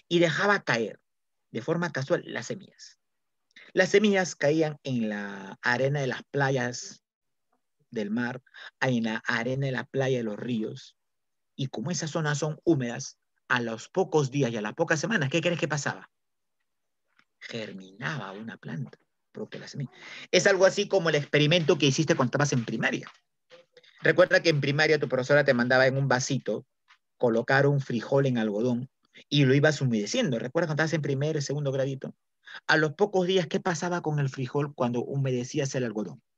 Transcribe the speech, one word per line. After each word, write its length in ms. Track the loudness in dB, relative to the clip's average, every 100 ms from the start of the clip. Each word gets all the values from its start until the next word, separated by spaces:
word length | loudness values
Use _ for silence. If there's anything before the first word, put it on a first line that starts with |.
| -2
y 120 | 2
dejaba 420 | 4 2 2 2
caer 380 | 2 -2 -2 -8 _ _ _ _ _
de 100 | -10
forma 320 | -4 -2 -2
casual 300 | -4 -2 -2
las 220 | -4 -10 -8
semillas. 520 | -10 -12 _ -20 _ _ _ _ _ _ -20 -6
Las 180 | 0 4
semillas 460 | 6 6 2 0 0
caían 420 | 0 2 0 -2
en 240 | -6 -2 -2
la 500 | -4 -8 -10 -14 -6
arena 400 | -2 0 0 0
de 60 | -4
las 160 | -6 -6
playas 720 | -2 0 0 -2 -6 -14 -18 _ _ _ _ _ _ _ _ _
del 200 | -8 -4
mar, 320 | -4 -4 -8 _ -20 -18 -4
en 240 | 0 0
la 120 | 0 -4 -2
arena 400 | -2 -2 -4 -4
de 60 |
la 120 | -4
playa 340 | -6 -4 -2 -2
de 60 |
los 140 | -4 -6
ríos, 580 | -6 -4 -4 -8 -18 _ _ _ _ _ _ -8
y 100 | -8
como 240 | -6 -6
esas 220 | -6 -4
zonas 260 | -2 -2 -2
son 200 | -4 -4
húmedas, 540 | 0 2 0 -6 -10 -16 _ _ -4
a 140 | -2
los 300 | -2 -6 -6
pocos 400 | -2 0 2 0
días 200 | 0 0
y 40 | -2
a 60 |
las 100 | -6
pocas 260 | -2 0 0
semanas, 300 | 0 -2 0
¿qué 140 | 0
crees 180 | 0 -2
que 80 | -2
pasaba? 420 | -2 -4 -8 -12 _ _ _ _ _ _ _ _ _ _ _ _ _
Germinaba 920 | -12 -10 -10 -12 -18 -10 -8 -6 -8
una 240 | -12 -14 -14
planta, 420 | -10 -10 -10 -12 _ _ _
propia 260 | -14 -14 -12
de 60 |
la 40 | -14
semilla. 220 | -10 -10 -12 -18 -18 0
Es 160 | 4 4
algo 180 | 6
así 240 | 4 4 0
como 220 | 2 2
el 40 | 0
experimento 600 | 2 2 4 2 4 4
que 80 |
hiciste 300 | 4 2 0
cuando 160 | 2 2
estabas 240 | 2 0
en 100 | 0
primaria. 420 | -2 -4 -2 -4 -8 -20 _ _ _ -20 _ -20 _ _
Recuerda 400 | 0 4 6 6
que 80 | 4
en 140 | 2
primaria 360 | 2 2 4 4
tu 120 | 2
profesora 340 | -2 4 4
te 80 | 6
mandaba 340 | 4 4 6 6
en 120 | 4
un 100 | 2
vasito 580 | 0 0 -2 -2 -6 -6 _ _ _ _ -2
colocar 480 | 0 2 2 4 4
un 140 | 2
frijol 460 | -2 -4 0 2 2
en 120 | 2
algodón 520 | 0 0 0 -2 -6 _ _ -20 -2
y 160 | 2
lo 100 | 4
ibas 280 | 6 4 2
humedeciendo. 560 | 0 0 -2 -2 0 -2
¿Recuerdas 300 | -4 -2 -2
cuando 140 | 0
estabas 120 | 0
en 80 | 0
primer, 400 | -2 -2 -2 -2
segundo 280 | -4 -4 -4
gradito? 460 | -2 -2 -4 -12 -16 _ _ -20 -14 0
A 120 | 2
los 160 | 2
pocos 320 | 0 0 0 2
días, 200 | 0 0
¿qué 140 | -2
pasaba 400 | -2 -4 -2 -4
con 200 | -2 -2
el 100 | -2
frijol 440 | -4 -6 -4 -4
cuando 260 | -2 -2 -2
humedecías 760 | -4 -4 -2 -2 -4 -4 -4
el 100 | -4
algodón? 380 | -4 -4 -8 -10 _